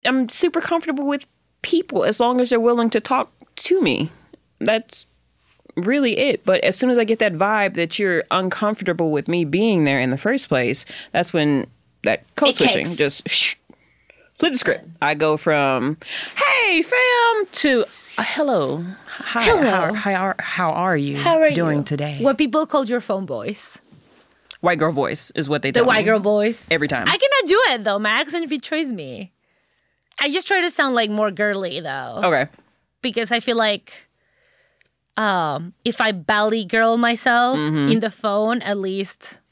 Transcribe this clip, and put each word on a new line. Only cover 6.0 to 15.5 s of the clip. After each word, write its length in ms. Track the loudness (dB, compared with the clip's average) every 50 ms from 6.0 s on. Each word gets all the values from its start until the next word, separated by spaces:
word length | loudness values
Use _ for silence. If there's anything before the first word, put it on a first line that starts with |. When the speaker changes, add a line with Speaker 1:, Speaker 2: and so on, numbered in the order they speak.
| 2 0 0
Speaker 1:
it. 280 | 0 0 0 0 -2 _
But 180 | 0 2 2 2
as 120 | 0 0
soon 140 | 2 0 2
as 80 | 2 2
I 60 | 2
get 140 | 2 2 0
that 160 | 0 0 2
vibe 400 | 0 0 0 2 0 0 0 0
that 240 | -2 -4 -4 -2 -2
you're 260 | 0 0 0 0 0 _
uncomfortable 800 | -2 0 0 -2 -2 -2 -2 -2 -2 -2 -2 -4 -2 0 0 0
with 180 | 0 -2 -2 -2
me 160 | -2 -2 -2
being 400 | 0 0 0 2 2 2 2 2
there 160 | 2 2 2
in 100 | 0 0
the 80 | -2 -2
first 300 | -2 -2 -2 -2 -2 -2
place, 360 | 0 0 0 0 -2 -4 -6 -10 -14 -18 -18 -4
that's 200 | -2 -2 -2 0
when 340 | 0 0 2 2 2 0 -2 -6 _ _ _ _ _ _ -2
that 200 | -2 -2 -2 _ _ _
code 140 | 2 2 2
Speaker 2:
It 60 | 4
Speaker 1:
switching 280 | 4 2 2 2 0 -2
Speaker 2:
kicks. 100 | -4 -2
Speaker 1:
just 600 | 0 0 0 0 -4 -6 -2 0 0 0 0 -2 _ _ _ -20 _ _ _ _ _ _ _ -20 _ _ _ _ _
flip 140 | 0 0
the 60 | 2 0
script. 280 | 0 0 -2 -2 -4 -18 -8 _
I 120 | 0 0 0
go 220 | 2 2 2 2
from, 600 | 2 2 2